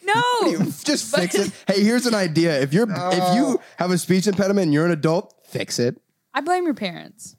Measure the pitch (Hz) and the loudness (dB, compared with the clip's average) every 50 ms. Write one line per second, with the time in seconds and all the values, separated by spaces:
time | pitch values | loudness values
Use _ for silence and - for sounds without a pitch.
0 | - 381 415 466 480 494 494 466 403 339 285 - 196 - - - - - 294 - | -2 0 0 2 2 2 0 2 0 0 2 0 -2 -2 -4 -6 -4 -2 -2 -2
1 | - - - - 175 175 - 202 202 185 - - - - 196 196 202 214 233 247 | -2 -2 0 0 0 0 0 -2 -2 -2 -6 -8 -2 -2 2 2 4 4 2 2
2 | 240 240 226 208 190 175 151 165 165 170 156 135 131 139 143 190 240 226 190 175 | 2 0 0 0 -2 0 2 2 2 2 2 0 0 2 2 2 2 2 -2 -4
3 | 180 180 185 180 180 180 180 240 294 277 240 - - - - - 175 180 180 175 | -2 0 0 2 2 2 2 2 2 0 0 -4 -6 -8 -6 -4 -2 0 0 -2
4 | - - 185 185 170 208 196 196 202 190 202 202 185 160 143 147 160 175 170 156 | 0 2 0 2 2 0 0 0 0 0 2 2 2 2 2 2 2 2 0 0
5 | 139 160 165 180 214 - _ _ _ - - 120 98 - - - 120 120 - - | 0 0 0 0 -4 -6 _ _ _ -10 -8 -8 -6 -6 -4 -2 -2 -2 -4 -6
6 | _ _ _ _ _ _ - - 285 330 359 359 359 330 254 - 214 180 165 156 | _ _ _ _ _ _ -8 -6 -2 -2 -2 0 0 -2 -4 -4 -6 -10 -10 -10
7 | - - - _ - - - | -16 -18 -20 _ -20 -20 -20